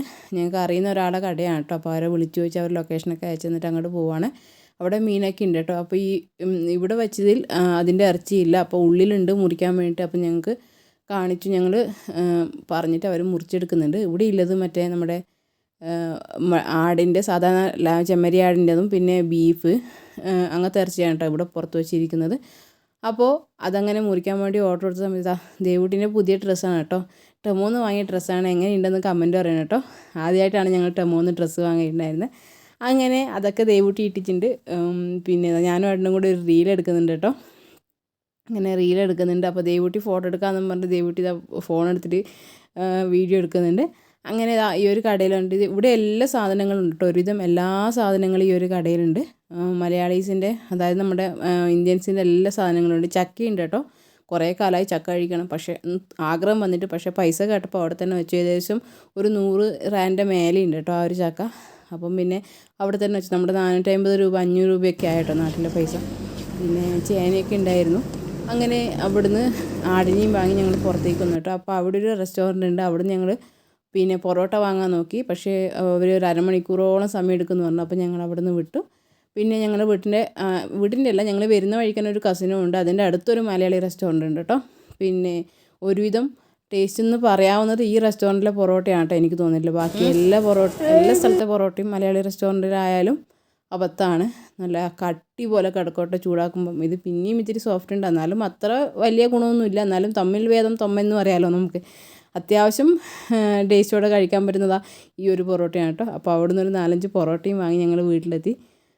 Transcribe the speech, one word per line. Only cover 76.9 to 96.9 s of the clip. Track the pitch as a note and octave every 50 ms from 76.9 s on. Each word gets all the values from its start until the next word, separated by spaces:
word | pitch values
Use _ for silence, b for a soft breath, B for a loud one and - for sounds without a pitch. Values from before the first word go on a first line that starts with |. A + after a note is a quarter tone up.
| F#3+ G3 G3+ G3+
സമയം | G#3+ G3 F3+ F#3 F#3
എടുക്കുമെന്ന് | F3 F3 F3 F3+ F3+ E3+
പറഞ്ഞു. | E3 E3 E3+
അപ്പോൾ | E3+ E3 F3+
ഞങ്ങൾ | F#3 F3+ F3 F3 F3
അവിടുന്ന് | E3+ E3+ F3 E3+ F3+ F3+ F3
വിട്ടു. | E3+ E3 D#3+ - D4+ - - _ _ _ _ _ _ _ _ _
പിന്നെ | G#3 G#3+ A3 A3 A3
ഞങ്ങളുടെ | G#3+ G#3+ G#3 G#3 G#3+
വീട്ടിൻ്റെ, | G#3+ G3+ F#3 - G#3 G#3 A3 A#3 - -
ആ, | - F#3+ F#3+ F#3 F3 F#2+ - -
വീട്ടിൻ്റെ | G3+ G3+ G3+ A#3+ B3+ C4+ B3
അല്ല, | G3 G3+ G#3+
ഞങ്ങൾ | G#3+ G3 G3 G#3+
വരുന്ന | A3 A3 G3+ F#3+ G3+ G#3+
വഴിക്ക് | A#3 A#3 G#3+ G#3+ G#3+
തന്നെ | G#3+ G#3
ഒരു | G3+ G#3+
കസിനും | - G3 F#3 F3+ F#3 F#3 G3 G3
ഉണ്ട്. | F3+ F3 F3+
അതിൻ്റെ | F#3 F3 F3 F3+ G3+ G3+
അടുത്തൊരു | F3+ F3 F3+ - A#3+ A#3 A#3
മലയാളി | A3+ G#3+ F#3+ F#3 F#3 F#3 F#3+ F3+
റെസ്റ്റോറന്റ് | F#3 F3+ F3 - F#3+ F3 D#3+ D#3+ D#3+
ഉണ്ട് | D#3+ D#3 E3
ട്ടോ. | E3+ - - - B B B B B B B
പിന്നെ | - F#3+ F#3 F#3 F3+ F3+ F3+ F3 E3+ E3+ b b b b b b b
ഒരുവിധം | F#3 G3 G3 G3 G#3 G#3+ G3 A#3 C4 C#4 A#3+ b b b b b _ _
ടേസ്റ്റ് | G#3 G3 G3 G3 G3+ -
എന്ന് | A3+ A3+ A#3 A#3
പറയാവുന്നത് | A#3+ A3 G3 F#3+ F#3+ F#3+ G3+ G#3 A3 A3 A3+ A3+ A#3+
ഈ | G#3 G#3+ A3+
റെസ്റ്റോറന്റിലെ | A3 G#3+ G#3 - G3 G3 G3 G3 G3+ G#3
പൊറോട്ടയാണ് | G3+ G3+ G3 F#3 F#3 F#3 F#3 G3 F#3 E3+ E3
ട്ടോ | E3 F3
എനിക്ക് | E3 E3+ E3 F3 E3+
തോന്നിയിട്ടില്ല. | F3 E3 E3 D#3+ D#3+ E3 D#3+
ബാക്കി | E3+ E3 E3 E3 G#3 F3
എല്ലാ | F3+ E3+ E3+ F3 F#3 G3+ G#3+
പൊറോട്ട, | G#3+ G#3 G3+ G3 F#3+ F#3 F#3 - D#4 D#4
എല്ലാ | D#4+ E4 F4+ G#4 F4+
സ്ഥലത്തെ | F4+ E4+ - F#4 F4+ A3
പൊറോട്ടയും | G#3 G#3 G3+ G3 F#3 F#3 G3 G3+ G#3
മലയാളി | G3+ G3 G3 F#3+ F#3+ F#3+
റെസ്റ്റോറന്റിലായാലും | F#3+ G3 G3 - G3+ G3 G3 F#3+ F#3 F#3+ G3 F#3+ F#3+ F#3 F#3 F3+ F3+ A3 D4 D#4+ - _ _ _ _ _ _ _ _ _
അബദ്ധമാണ്. | F#3 F3+ F#3 E3+ D#3+ - G3 F3+ E3+ E3 F#3+ A#3+ A#3+ B B B B
നല്ല | - F#3 F3+ E3+ E3+ F3+ F3 F3
കട്ടി | - F#3 F3 E3+ E3+ - _ _ - A#3+
പോലെ | A3 G#3+ G3+ F#3 F#3
കിടക്കോട്ടെ | F3+ F#3+ E3+ E3+ D#3+ F#3+ F3 E3+ F#3
ചൂടാക്കുമ്പം. | F3+ - F#3 F3 E3+ E3+ F3 E3+ F3+ F3+ F3 E3+ D#3 D#3+
ഇത് | D#3+